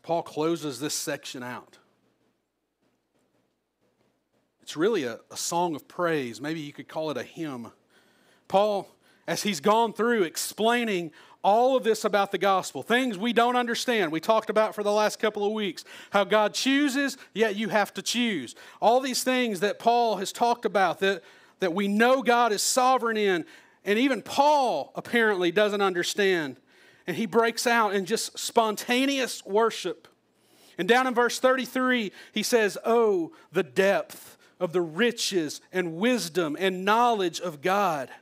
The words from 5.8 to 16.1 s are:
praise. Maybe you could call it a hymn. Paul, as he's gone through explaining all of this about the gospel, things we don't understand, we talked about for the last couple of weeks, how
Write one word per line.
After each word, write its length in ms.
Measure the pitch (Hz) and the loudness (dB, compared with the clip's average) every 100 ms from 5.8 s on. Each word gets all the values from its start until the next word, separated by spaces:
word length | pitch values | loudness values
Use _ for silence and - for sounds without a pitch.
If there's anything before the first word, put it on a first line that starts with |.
| - | -12
praise. 540 | - 175 156 127 107 | -4 -2 -2 -4 -8
Maybe 180 | 143 165 | -8 -8
you 120 | 147 | -10
could 140 | - 131 | -16 -12
call 240 | 165 156 | -8 -6
it 60 | 123 | -6
a 40 | |
hymn. 500 | 110 - 160 127 110 _ _ _ _ _ _ _ _ | -10 -10 -10 -10 -14 _ _ _ _ _ _ _ _
Paul, 420 | 190 214 202 - _ _ _ - | 2 2 -2 -8 _ _ _ -6
as 160 | 165 | -4
he's 160 | 208 170 | -2 0
gone 340 | 139 220 226 | 2 4 2
through 300 | - 226 233 | 0 0 2
explaining 880 | 165 - - - 220 240 226 185 165 - - - | 0 -2 -10 -2 2 2 0 -4 -6 -12 -20 -2
all 340 | 190 220 254 262 | 2 4 4 2
of 60 | |
this 220 | 214 214 214 | 2 0 2
about 260 | 202 196 | 0 0
the 80 | 185 | 0
gospel, 420 | 196 190 - 139 | 2 2 -2 -10
things 380 | 127 240 262 185 | 0 0 0 -2
we 140 | 233 | 0
don't 220 | 233 240 247 | 2 2 2
understand, 560 | 240 233 - 226 165 | 0 -2 0 0 0
we 80 | 160 | -2
talked 300 | - 220 220 | 2 0 2
about 240 | 214 214 | 0 0
for 80 | 175 | 0
the 100 | 208 | 0
last 280 | 208 214 - | 2 0 0
couple 260 | 220 208 202 | -4 -2 -4
of 60 | |
weeks, 340 | 214 202 147 - - | -2 -4 -6 -16 -20
how 140 | - | 0